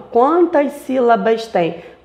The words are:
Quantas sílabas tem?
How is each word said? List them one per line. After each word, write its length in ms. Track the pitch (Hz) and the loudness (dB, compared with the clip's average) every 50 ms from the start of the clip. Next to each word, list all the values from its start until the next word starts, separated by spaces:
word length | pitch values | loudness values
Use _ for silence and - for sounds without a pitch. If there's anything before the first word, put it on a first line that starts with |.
| - - | -12 -4
Quantas 640 | - 233 247 285 320 359 349 339 339 294 285 247 | 0 2 2 2 4 2 2 2 2 0 -2 -2
sílabas 760 | - - - - 254 262 240 233 233 208 190 220 226 220 - | -4 -10 -8 -4 -2 0 2 2 2 2 2 0 0 -2 -4
tem? 360 | - - 190 170 165 170 - - - - _ | -4 -2 -2 -2 -2 -4 -8 -16 -20 -20 _